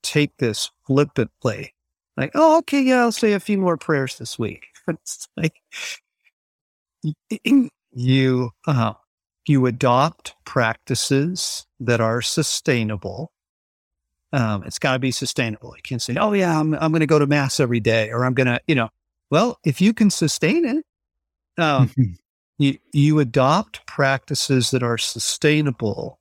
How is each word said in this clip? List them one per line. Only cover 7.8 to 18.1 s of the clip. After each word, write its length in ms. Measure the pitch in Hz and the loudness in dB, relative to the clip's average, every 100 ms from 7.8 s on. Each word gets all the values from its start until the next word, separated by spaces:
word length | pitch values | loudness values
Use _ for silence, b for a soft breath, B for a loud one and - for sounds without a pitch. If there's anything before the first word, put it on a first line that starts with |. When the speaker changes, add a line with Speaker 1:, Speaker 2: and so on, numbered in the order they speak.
Speaker 1:
<clears throat> 120 | _ | _
you, 580 | 123 127 131 131 127 120 _ - | -4 0 2 2 0 -2 _ -2
uh, 280 | 127 110 - _ _ _ _ - | 0 0 -4 _ _ _ _ 0
you 200 | 139 127 | 2 2
adopt 680 | 120 127 123 160 - - _ | 2 2 4 2 -4 -20 _
practices 1200 | - 131 113 - - 131 - 135 165 180 - - - - | -4 0 0 -2 -6 -4 0 0 0 -4 -8 -10 -14 -8
that 220 | 120 117 | -2 0
are 200 | 113 120 | 2 -2
sustainable. 1080 | - - 143 - - 120 107 104 95 95 160 _ _ _ _ _ _ _ _ _ - | -2 -4 -2 -4 0 0 0 -6 -8 -10 -12 _ _ _ _ _ _ _ _ _ -6
Um, 320 | 139 110 101 | -2 -2 -4
it's 140 | 104 - | -8 -4
gotta 180 | 139 131 | -2 0
be 140 | 131 | -2
sustainable. 600 | - 131 - 113 107 - - | -4 -6 -4 -4 -6 -14 -18
You 60 | |
can't 200 | - 120 | -10 -8
say, 140 | - 131 | -4 -2
"Oh 140 | 220 | 0
yeah, 260 | 202 180 156 | 0 2 0
I'm, 160 | 156 | 0
I'm 180 | 147 160 | 0 0
gonna 140 | 160 151 | 0 2
go 120 | 151 | 2
to 80 | 143 | 4
mass 340 | 147 135 - | 2 0 0
every 200 | 123 120 | 0 2
day," 300 | 110 113 107 | 2 0 0